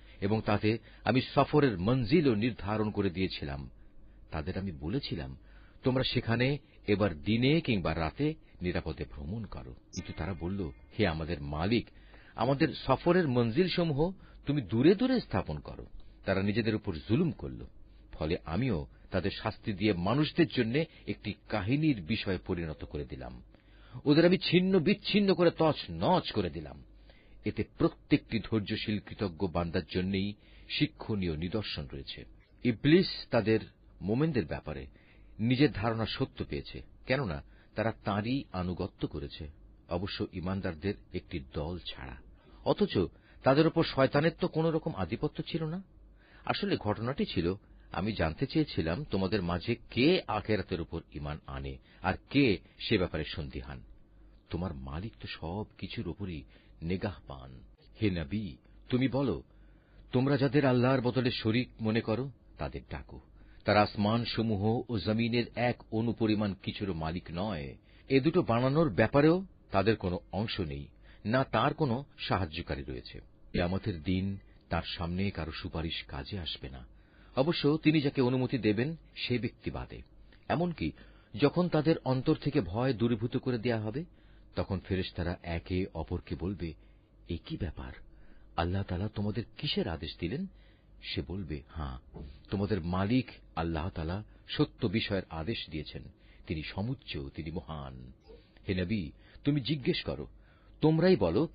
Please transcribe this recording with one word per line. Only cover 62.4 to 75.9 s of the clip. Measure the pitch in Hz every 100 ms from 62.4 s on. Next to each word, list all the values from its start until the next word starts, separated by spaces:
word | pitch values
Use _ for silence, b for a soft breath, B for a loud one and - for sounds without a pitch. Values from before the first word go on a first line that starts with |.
| - -
তাদের | 71 69 -
ডাকো। | 73 - 67 - b b b
তারা | - 104
আসমানসমূহ | 104 - 104 117 113 - 113 101 107 123 127
ও | 113
জমিনের | 85 110 117 120 117
এক | - 123 120 -
অণু | 110 117
পরিমাণ | - 110 107 104 92
কিছুরও | - - 98
মালিক | 82 80 87 -
নয়। | 82 107 85 69 58 b b -
এ | 135
দুটো | 139 170
বানানোর | - 117 131 147 160
ব্যাপারেও | 87 110 143 151 180 196 - -
তাদের | 98 98 107
কোনো | 92 87 -
অংশ | 92 113 -
নেই, | 82 71 71 - b b
না | 101 127
তার | 135 110 135
কোনো | - 147 117 143 -
সাহায্যকারী | - 104 87 80 78 71
রয়েছে। | 67 64 - 52 - - -
কিয়ামতের | 90 87 92 110 85
দিন | 76 92 98 98 b b -
তার | 87
সামনে | - - 85 90 98
কারো | - 80
সুপারিশ | - 90 85 80